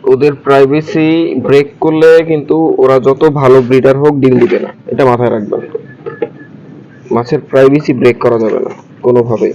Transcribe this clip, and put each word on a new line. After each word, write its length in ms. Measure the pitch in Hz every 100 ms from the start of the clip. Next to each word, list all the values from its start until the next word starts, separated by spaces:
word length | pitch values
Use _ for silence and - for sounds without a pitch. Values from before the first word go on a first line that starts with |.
ওদের 280 | - 131 147
প্রাইভেসি 720 | 143 135 139 135 151 156 165 156 165 165 127 127
ব্রেক 220 | 139 143 -
করলে 300 | 160 156 160 165
কিন্তু 320 | 165 156 139 156 160 -
ওরা 180 | 131 131
যত 220 | 131 135 160 147
ভালো 180 | 135 131
ব্রিডার 340 | 120 131 135 135
হোক 160 | 147 143
ডিম 120 | 131 123
দিবে 200 | 120 -
না, 60 | - - -
এটা 180 | -
মাথায় 280 | 135 120 120
রাখবেন। 280 | 113 104 - - - - - - - 466 - - - - - - - -
মাছের 300 | 117 120 147 -
প্রাইভেসি 420 | 135 135 147 147
ব্রেক 240 | 127 120 117
করা 200 | 123 117
যাবে 200 | 110 -
না 100 | - - - -
কোনোভাবেই। 520 | 123 123 117 107 98